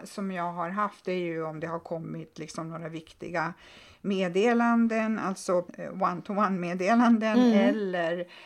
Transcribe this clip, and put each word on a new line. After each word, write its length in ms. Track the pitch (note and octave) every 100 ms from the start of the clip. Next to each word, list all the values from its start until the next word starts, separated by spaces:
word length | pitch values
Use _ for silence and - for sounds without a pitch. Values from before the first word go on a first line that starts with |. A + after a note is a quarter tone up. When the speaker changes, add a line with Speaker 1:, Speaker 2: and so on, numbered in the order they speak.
Speaker 1:
som 260 | F#3+ - G3
jag 200 | F3+ F3
har 160 | F3 E3+
haft 380 | G3 G3+ - -
är 40 |
ju 320 | F#3 F3 D#3+
om 160 | D#3+ D#3
det 60 | D#3+
har 120 | E3
kommit 580 | - E3 D#3+ D#3+ D#3 -
liksom 320 | D#3 - D#3+
några 180 | E3 D#3+
viktiga 640 | D#3+ D#3+ - E3+ E3+ D#3+ - - - - - G3 F#3+
meddelanden, 1000 | F#3 F#3 A#3 A#3 A#3 A#3 A3+ A3 A3 A3
alltså, 480 | F3+ F#3 - F3+ F3 -
eh, 120 | E3+ F#3
one-to-one-meddelanden, 1400 | F#3 F3 - G3+ G3+ F#3+ F3 F3+ F#3 A#3 A#3+ A3+ A3 A#3
Speaker 2:
Mm. 300 | B3 G#3 -
Speaker 1:
eller 580 | A3 G3 F3+ E3 F3 F3 -